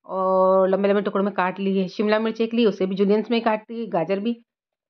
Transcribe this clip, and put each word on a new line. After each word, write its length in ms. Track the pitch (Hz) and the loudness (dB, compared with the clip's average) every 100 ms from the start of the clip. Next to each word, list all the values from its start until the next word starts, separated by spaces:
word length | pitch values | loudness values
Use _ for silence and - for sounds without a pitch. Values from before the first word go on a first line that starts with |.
| - | -8
और 640 | 185 185 190 185 190 190 | -2 0 4 4 4 4
लंबे 200 | 190 202 | 2 2
लंबे 120 | 202 | 0
टुकड़ों 240 | 202 202 202 | 0 -2 -2
में 80 | |
काट 260 | 196 185 180 | -2 -2 -2
ली 180 | 196 196 | -2 0
है। 100 | 185 | -2
शिमला 320 | - 214 214 | -2 0 0
मिर्च 220 | 226 226 | 0 -2
एक 120 | 226 | -2
ली, 120 | 226 226 | 2 2
उसे 200 | 196 185 | 2 -2
भी 100 | 190 | 0
जूलियंस 360 | 202 214 208 | 2 2 0
में 100 | 233 | 0
काट 200 | 233 214 | 0 -2
दी, 260 | - 233 220 | -6 -10 -4
गाजर 320 | 180 165 196 | -4 -2 -4
भी। 260 | 220 233 _ _ _ _ | -4 -6 _ _ _ _